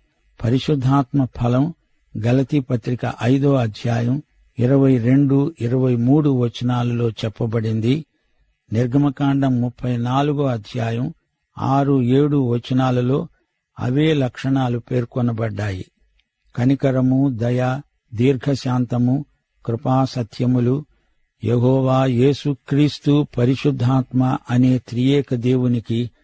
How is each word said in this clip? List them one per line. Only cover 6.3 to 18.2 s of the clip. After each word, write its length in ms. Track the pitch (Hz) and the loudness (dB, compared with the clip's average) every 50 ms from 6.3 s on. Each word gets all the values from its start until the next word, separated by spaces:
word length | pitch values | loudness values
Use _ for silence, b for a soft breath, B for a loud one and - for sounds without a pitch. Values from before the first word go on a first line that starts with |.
| 135 123 123 120 - - 123 123 123 123 120 120 120 117 120 117 | 0 0 0 -2 -4 -4 -4 -4 -2 -2 -2 -2 -2 -2 -2 -4
చెప్పబడింది. 960 | 107 - - 110 - - 120 113 107 117 110 110 110 110 107 120 135 160 151 - _ _ _ _ _ _ _ _ _ _ _ _ 104 | -4 -4 -6 -8 -4 -4 -6 -4 -2 -4 -2 -2 -2 -2 0 0 -2 -2 -4 -10 _ _ _ _ _ _ _ _ _ _ _ _ -2
నిర్గమకాండం 880 | 113 127 123 120 143 143 143 131 - 143 139 139 139 139 135 127 120 | -2 -2 0 2 2 2 2 0 0 0 0 0 2 2 0 0 0
ముప్పై 360 | 120 123 - - - 123 123 120 | 0 -2 -4 -6 -6 -4 -4 -4
నాలుగో 480 | 117 123 127 139 143 147 143 143 143 | -4 -2 -2 0 0 0 -2 -2 -2
అధ్యాయం 680 | 131 120 113 104 - - 123 113 113 117 117 131 160 165 - _ _ _ _ _ _ _ - | -2 -2 -4 -8 -10 -8 -6 -4 -4 -4 -4 -6 -6 -8 -12 _ _ _ _ _ _ _ -6
ఆరు, 440 | 110 123 135 139 143 139 143 135 | -2 0 0 2 2 2 2 2
ఏడు 480 | 123 120 127 135 147 147 143 143 131 120 | 2 2 2 2 2 2 2 0 0 0
వచనాలలో 800 | 120 120 - - 131 127 131 131 127 123 123 123 131 151 170 - - _ _ _ _ _ _ _ _ - | -2 -4 -4 -2 -2 0 0 0 0 0 0 0 0 -2 -4 -6 -12 _ _ _ _ _ _ _ _ -8
అవే 340 | - 120 127 143 151 156 156 | -6 -2 0 2 2 2 2
లక్షణాలు 680 | 143 131 123 - - - 135 135 135 131 123 120 120 | 0 0 -2 -4 -6 -4 -2 -2 0 0 -2 -2 -4
పేర్కొనబడ్డాయి. 1080 | - - 131 127 120 - - 131 120 120 117 107 113 110 104 98 104 104 95 92 - - _ _ _ _ _ _ _ _ _ _ _ _ _ | -6 -4 -4 -4 -4 -4 -4 -2 -2 -2 -2 -2 -4 -4 -4 -6 -6 -6 -6 -8 -10 -16 _ _ _ _ _ _ _ _ _ _ _ _ _
కనికరము, 720 | - 120 131 139 135 - 135 127 131 127 127 131 131 139 143 | -2 0 0 2 2 0 0 0 2 2 2 2 2 2 0
దయ, 520 | 127 104 117 120 123 123 127 127 131 139 - _ _ _ _ _ 120 | 0 -2 -2 -2 -2 0 -2 -2 -4 -4 -8 _ _ _ _ _ -4
దీర్ఘశాంతము, 1120 | 104 | 0